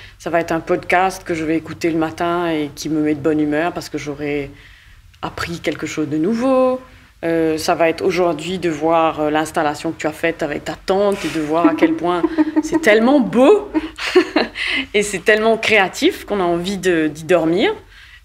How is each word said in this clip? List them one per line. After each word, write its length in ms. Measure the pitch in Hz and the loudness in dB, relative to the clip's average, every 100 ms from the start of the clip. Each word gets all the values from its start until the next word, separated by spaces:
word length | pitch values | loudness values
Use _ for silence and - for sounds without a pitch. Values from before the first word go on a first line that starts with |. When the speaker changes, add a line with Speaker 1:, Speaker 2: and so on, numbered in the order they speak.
| - - | -20 -14
Speaker 1:
ça 100 | 175 | -2
va 100 | 170 | -2
être 120 | 165 | 0
un 80 | 165 | -2
podcast 640 | 160 180 - 180 190 185 | -2 -2 2 2 2 -2
que 100 | - 165 | -6 -4
je 100 | 156 | -2
vais 100 | 160 | -2
écouter 340 | 160 160 170 | -4 -4 -2
le 60 | 160 | 0
matin 520 | 156 160 170 175 170 | -2 -2 -2 -2 -2
et 200 | 156 147 - | -2 -4 -6
qui 140 | 151 | -4
me 100 | 156 | 0
met 120 | 151 | 0
de 60 | 151 | 0
bonne 180 | 147 151 | 0 0
humeur 320 | 151 147 170 | 0 0 -2
parce 140 | 170 143 | -4 -8
que 80 | 151 | -10
j'aurai 500 | 143 143 147 147 143 - - - - - - - | -8 -8 -6 -4 -6 -12 -20 -20 -20 -20 -20 -12
appris 380 | 160 - 165 165 | -12 -8 -8 -6
quelque 260 | - 151 151 | -6 -6 -6
chose 240 | - 151 | -6 -4
de 80 | 156 | -2
nouveau. 640 | 170 226 262 262 254 254 - - - _ | 0 0 2 2 2 0 -6 -20 -20 _
Euh, 360 | 165 165 160 156 | -2 0 0 0
ça 160 | 170 160 | 0 2
va 120 | 165 | 2
être 120 | 160 | 2
aujourd'hui 540 | 196 175 175 151 160 185 | 0 2 0 0 -4 -4
de 140 | 170 | -2
voir, 480 | 151 156 165 160 143 | 0 2 4 2 0
euh, 100 | 151 | 0
l'installation 640 | 156 156 - 151 151 165 | 0 0 0 -2 -2 -6
que 60 | 160 | -6
tu 80 | 156 | -6
as 40 | |
faite 300 | 156 165 165 | -2 -2 -2
avec 240 | 156 147 156 | -4 -6 -8
ta 100 | 156 - | -8 -2
tante 360 | 190 202 196 | 0 0 0
et 60 | 160 | -4
de 100 | 160 | -4
voir 280 | 151 160 170 | -2 2 2
à 80 | 156 | 4
quel 180 | 165 | 2
point 300 | 330 175 - 330 320 | 2 -2 0 0 0
Speaker 2:
<laughs> 200 | 302 311 | 0 0
Speaker 1:
c'est 180 | - 320 | -2 0
tellement 380 | 320 220 233 285 | 4 4 6 4
beau 520 | 196 214 269 415 - 311 311 - - - | 4 4 6 6 2 -4 -6 -8 0 2
<laughs> 760 | - - 233 - - - 269 214 | 2 0 -4 -4 -6 -4 -2 -2
et 80 | |
c'est 200 | 208 185 | -2 -2
tellement 320 | 196 214 220 220 | 2 2 4 0
créatif 680 | - 214 185 - 311 - - | 2 2 2 0 -2 -2 -4
qu'on 140 | 202 | -2
a 40 | |
envie 340 | 175 170 180 196 | 0 -2 -2 -2
de, 260 | 185 165 156 | 0 0 0
d'y 160 | 147 | -4
dormir. 480 | 160 175 160 180 349 427 - - - - | 0 2 2 2 0 -2 -10 -20 -20 -20